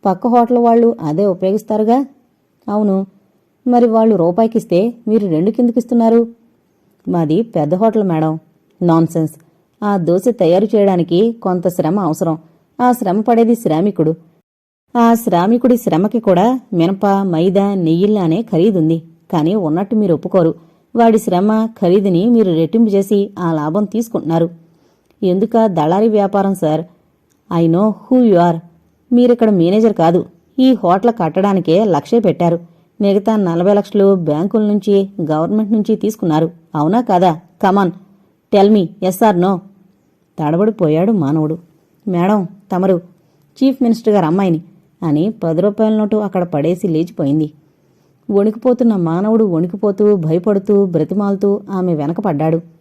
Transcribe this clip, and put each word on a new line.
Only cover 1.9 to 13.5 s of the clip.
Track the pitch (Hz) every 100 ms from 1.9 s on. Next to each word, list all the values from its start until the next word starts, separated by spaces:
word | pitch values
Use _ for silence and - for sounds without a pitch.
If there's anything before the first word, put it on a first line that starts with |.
| 247 269 _ _ _ _ _ -
"అవును." | 208 214 190 196 _ _ _ _ _ -
"మరి | 240 240
వాళ్ళు | 220 220 202
రూపాయికిస్తే | 165 180 226 226 220 175 226 240 -
మీరు | 220 202
రెండు | 156 185
కిందకిస్తున్నారు?" | 226 240 233 240 240 226 233 233 - _ _ _ _ _ _ -
"మాది | 180 160 160
పెద్ద | 226 175 151 180
హోటల్ | 226 220
మేడం." | 202 160 156 160 _ _ _ _
"నాన్సెన్స్. | 175 165 165 170 160 - _ _ _ _
ఆ | 214 202
దోశ | 165 180 220
తయారు | 226 170 175 208 220
చేయడానికి | 202 185 175 170 226
కొంత | 226 196 180 180
శ్రమ | 175 156 196
అవసరం. | 180 160 170 160 _ _ _ _
ఆ | 247
శ్రమ | 247 190 196
పడేది | 220 233 226